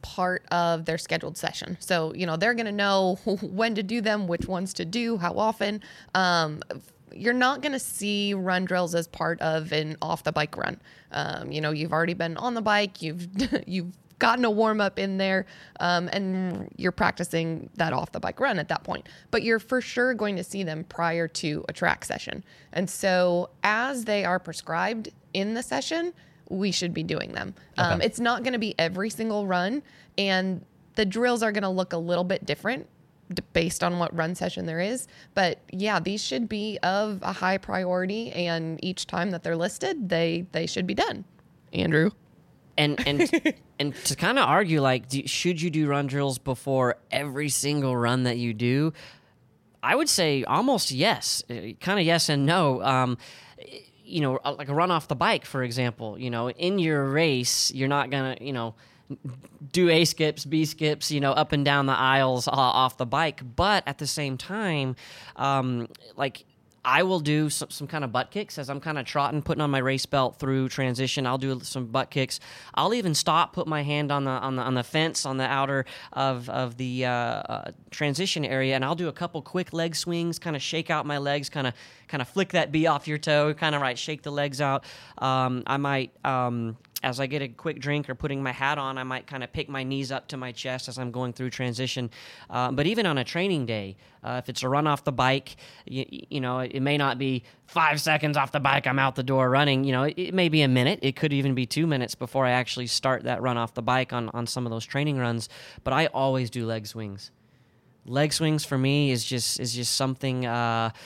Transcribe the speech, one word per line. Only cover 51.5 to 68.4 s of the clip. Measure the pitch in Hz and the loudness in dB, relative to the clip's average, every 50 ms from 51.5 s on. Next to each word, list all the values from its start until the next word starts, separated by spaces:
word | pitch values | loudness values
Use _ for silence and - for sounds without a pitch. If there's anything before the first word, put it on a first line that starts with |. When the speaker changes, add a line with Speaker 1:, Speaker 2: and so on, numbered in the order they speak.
| 120 110 85 113 104 - | -10 -10 -10 -10 -12 -6
Speaker 3:
kinda | - 175 196 208 165 | -2 0 2 2 4
yes | 165 170 165 - - | 4 4 4 4 2
and | 151 139 139 | 2 2 4
no. | 143 165 185 165 139 131 - 92 | 4 4 4 4 4 2 2 2
Um, | 135 131 131 127 127 123 - - - - - - - - - - - - - - _ _ _ - | 2 4 4 2 2 0 -4 -8 -12 -20 -20 -20 -20 -20 -20 -20 -18 -18 -20 -20 _ _ _ -12
you | 214 - 160 | -6 -2 0
know, | 147 131 131 135 - | 0 2 0 0 -2
uh, | 143 143 | -4 -6
like | - 147 135 | -4 -4 -2
a | 143 | 0
run | 156 175 185 | 2 2 4
off | 175 156 - | 2 0 0
the | - 147 | -2 -2
bike, | 127 170 214 220 - - | 0 2 2 2 0 -2
for | - - 135 127 | -4 -4 -2 -2
example, | 120 117 127 127 120 113 - 117 107 101 87 | -2 0 0 0 -2 -2 -4 -8 -10 -8 -6
you | 127 123 | -6 -4
know, | 117 117 117 123 | -2 -2 -2 -2
in | - - 170 180 202 | -2 -2 0 0 2
your | 196 165 160 156 143 139 | 2 2 2 2 2 2
race, | 135 135 156 170 160 135 123 123 - - - - - 131 | 2 2 2 4 4 2 2 0 0 0 0 0 0 0
you're | 131 135 | 0 0
not | 135 143 143 131 127 | 2 2 2 0 0
gonna, | 139 139 131 131 127 - | -2 -2 -2 -2 -4 -6
you | 123 143 135 | -8 -6 -4
know, | 123 117 113 110 - - - _ _ _ - 139 - - 139 123 131 - - - - 151 139 | -4 -4 -6 -8 -12 -18 -20 _ _ _ -14 -14 -12 -12 -12 -14 -14 -18 -20 -20 -18 -12 -2
do | - 180 180 170 | 2 4 6 6
A | 160 165 170 | 6 6 6
skips, | 160 - - 160 151 151 - - | 4 2 2 0 0 0 -2 -4
B | 139 151 156 156 | 0 0 2 2
skips, | 151 - - 156 151 151 147 - - | 0 0 0 0 0 0 0 -2 -2
you | 151 143 | 0 2
know, | 139 139 | 2 4
up | - 151 151 - | 4 2 2 2
and | 156 143 139 | 2 2 4
down | 143 143 143 139 | 4 4 4 4
the | 135 131 | 4 2
aisles, | - 131 131 135 139 135 131 127 123 120 | 4 4 6 6 6 6 4 2 2 0
uh, | 131 | 0
off | 123 135 131 127 - 123 131 127 - | 2 4 4 6 6 4 4 2 2
the | - 131 | -2 -4
bike. | 117 131 147 165 156 - - 135 123 113 | 0 0 2 2 0 -2 -4 -10 -6 0
But | - 175 202 208 180 - | 2 2 4 4 2 2
at | 139 143 | -2 -4
the | - 151 | -4 -4
same | 135 - 160 147 135 131 | -4 -2 -2 -2 -2 -4
time, | 123 - - 190 220 220 185 160 143 135 131 127 - - - - - - - - | -4 -6 -6 -6 -2 -2 0 0 0 0 -2 -4 -6 -10 -18 -18 -18 -18 -14 -6
um, | - 135 139 139 135 127 127 123 120 117 - - - - 117 - | -2 0 2 2 2 2 0 0 -2 -4 -6 -10 -18 -20 -12 -6
like, | - 139 131 - - - _ _ _ _ _ _ _ - | -4 -4 -4 -4 -8 -16 _ _ _ _ _ _ _ 2
I | 127 131 151 180 | 4 4 6 6
will | 185 190 175 | 4 2 0
do | 147 147 151 156 156 147 | 2 2 2 2 2 2
some, | - - 151 - | 0 -4 -6 -8
some | - - 147 | -10 -10 -8
kind | 131 165 156 143 | -6 -6 -4 -4
of | 120 | -2
butt | 107 127 131 - | -2 -2 -2 -2
kicks | - 202 | -4 -8